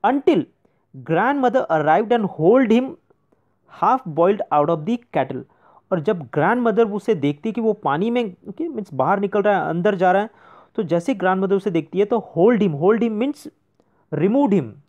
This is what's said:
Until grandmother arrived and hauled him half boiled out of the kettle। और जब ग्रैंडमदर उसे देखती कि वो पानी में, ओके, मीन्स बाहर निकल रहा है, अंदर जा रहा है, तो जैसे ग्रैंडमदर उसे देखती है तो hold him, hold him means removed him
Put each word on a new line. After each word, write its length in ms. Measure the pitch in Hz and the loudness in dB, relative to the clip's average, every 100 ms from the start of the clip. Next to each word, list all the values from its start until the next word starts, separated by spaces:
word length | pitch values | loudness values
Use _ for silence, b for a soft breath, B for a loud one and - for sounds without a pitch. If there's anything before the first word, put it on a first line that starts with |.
Until 380 | 208 277 311 247 - _ _ _ _ | 0 0 2 0 -2 _ _ _ _
grandmother 720 | 135 127 165 226 285 254 247 - | -20 -4 0 0 2 2 0 0
arrived 400 | 160 147 165 226 | 0 4 2 2
and 200 | 240 196 | 0 -2
hauled 400 | - 160 247 247 | 2 4 4 4
him 180 | 226 262 - _ _ _ _ _ _ _ | 2 0 -12 _ _ _ _ _ _ _
half 380 | - 190 262 180 147 | -2 0 0 -2 0
boiled 260 | 175 202 - | 2 2 0
out 160 | 151 147 | 0 0
of 160 | 165 | -2
the 140 | 156 240 _ | -2 -6 _
kettle। 280 | 160 131 131 - b b b _ | -4 -4 -6 -12 b b b _
और 100 | 180 | -4
जब 220 | 147 196 139 | -2 -4 -4
ग्रैंडमदर 560 | 151 160 247 233 214 226 | 0 0 2 0 0 0
उसे 260 | 208 - | -2 -2
देखती 360 | 190 143 147 226 | -2 -2 -2 -6
कि 80 | 220 | -2
वो 120 | 220 | -2
पानी 360 | 214 143 147 220 | -2 -2 -2 -2
में, 140 | 240 220 175 - | -2 -4 -10 -18
ओके, 180 | - 339 | -10 -8
मीन्स 240 | 240 196 | -8 -10
बाहर 260 | 131 135 202 | -4 0 0
निकल 220 | 196 208 | 0 0
रहा 120 | 202 | 0
है, 140 | 196 151 | 0 -2
अंदर 260 | 165 185 | -2 -2
जा 160 | 202 185 | 2 2
रहा 100 | 190 | 2
है, 80 | 214 b b b b | -2 b b b b
तो 80 | - | -8
जैसे 320 | 185 170 170 | -2 -2 -2
ग्रैंडमदर 400 | 214 185 190 190 196 | -2 0 0 0 0
उसे 140 | 208 | 0
देखती 280 | 165 151 180 | -4 -4 -2
है 60 | |
तो 140 | 208 233 - 160 | 0 -2 -4 2
hold 260 | 196 233 | 2 4
him, 120 | 202 143 | 0 0
hold 220 | 180 220 | 0 2
him 120 | 233 214 | 0 -2
means 260 | 262 294 - _ _ _ _ _ _ | -4 -6 -16 _ _ _ _ _ _
removed 400 | 147 180 254 269 | -2 2 2 2
him 140 | 196 120 101 | 2 -2 -12